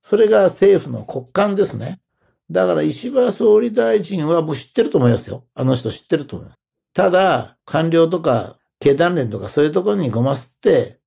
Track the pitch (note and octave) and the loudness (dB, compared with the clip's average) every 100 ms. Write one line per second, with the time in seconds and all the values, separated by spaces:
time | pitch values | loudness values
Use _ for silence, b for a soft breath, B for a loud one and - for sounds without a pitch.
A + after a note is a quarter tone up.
0 | - G#3 G#3+ G#3+ F#3 - G3 F#3+ D3 A2+ | -2 2 4 4 2 4 4 4 0 -12
1 | A2 C3+ B2 F#3 G#3 G3 G3 G#2+ B2 F#3+ | -10 -12 -6 -2 0 0 -2 -4 -10 -12
2 | _ _ _ _ _ - F#3 D#2+ D3+ - | _ _ _ _ _ -2 0 0 -2 -4
3 | B3 C4+ B3 - A#3 G#3+ A#3 A3 A3+ G#3+ | -4 0 0 0 2 4 2 -2 0 0
4 | F#3+ F#3+ D3+ E3+ D#3 D3 - - A3+ E3+ | -2 -4 0 0 0 -8 -6 -2 0 2
5 | B2 A2+ - B2+ _ - C3 B2 A#2 - | 2 0 -4 -14 _ -6 -2 -2 -4 -10
6 | _ D#3 C#3 - A2 _ _ _ _ - | _ -4 -4 -14 -16 _ _ _ _ -2
7 | F#3+ F3+ F#3+ C3 A#2 _ - D3+ E3 E3 | 2 2 2 0 -4 _ -6 -2 0 2
8 | E3 E3+ D#3+ A#2 F#2 - _ _ C#3+ C#3 | 2 0 0 -2 -4 -16 _ _ 0 2
9 | E3+ F3 A#2+ G#2 G2+ - D3+ F3+ G3 G3+ | 2 0 -4 -6 -4 0 0 0 -2 -2
10 | C#3 A2+ C3 C3+ - _ A3+ D3 - _ | -2 0 -2 -2 -8 _ 2 2 0 _